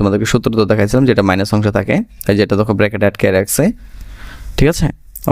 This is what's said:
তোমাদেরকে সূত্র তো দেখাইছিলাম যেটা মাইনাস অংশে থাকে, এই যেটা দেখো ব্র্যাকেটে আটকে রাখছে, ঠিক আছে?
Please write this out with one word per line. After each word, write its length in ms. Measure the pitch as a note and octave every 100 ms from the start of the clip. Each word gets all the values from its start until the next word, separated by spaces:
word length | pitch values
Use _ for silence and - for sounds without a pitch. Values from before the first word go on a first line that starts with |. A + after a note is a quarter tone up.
তোমাদেরকে 260 | G2+ G2+ A2
সূত্র 160 | A#2+ A2+ A2+
তো 40 | G2+
দেখাইছিলাম 320 | G#2+ G2+ B2+ C3
যেটা 120 | G2+ G2
মাইনাস 220 | F#2+ G2
অংশে 180 | G#2+ G#2+ G2+
থাকে, 160 | G2+ D#3 A#3 - -
এই 40 | G2+
যেটা 160 | G2+ G2+
দেখো 120 | A2 G#2
ব্র্যাকেটে 260 | G#2 G#2 G2+
আটকে 160 | - G2+ F#2+
রাখছে, 240 | G2+ - F3 - - - - - - - - -
ঠিক 120 | -
আছে? 140 | - - - - - -